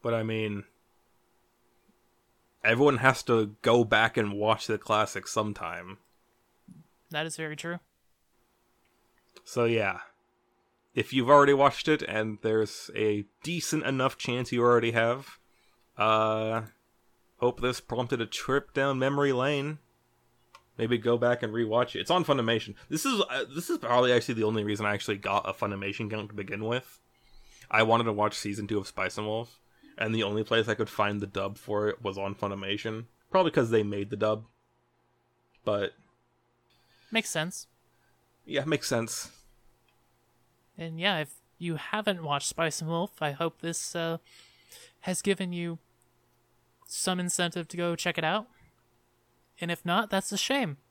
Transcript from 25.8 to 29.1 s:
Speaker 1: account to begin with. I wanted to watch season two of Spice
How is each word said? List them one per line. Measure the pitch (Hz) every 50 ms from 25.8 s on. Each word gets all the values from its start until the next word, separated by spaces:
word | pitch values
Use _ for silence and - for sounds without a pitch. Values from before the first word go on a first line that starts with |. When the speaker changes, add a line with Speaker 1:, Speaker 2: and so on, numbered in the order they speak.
| 98 101 98 - 117
Speaker 1:
account | 104 107 107 104 104
to | 104
begin | 104 98 95 101 101 107
with. | 110 117 131 - - - _ _ _ _ _ _ _ - - - - - - - -
I | - 110 113
wanted | 110 113 117 117
to | 113 104
watch | 104 107 107 -
season | - - 104 101 110 107
two | 98 110 101
of | 95
Spice | - - - 95 92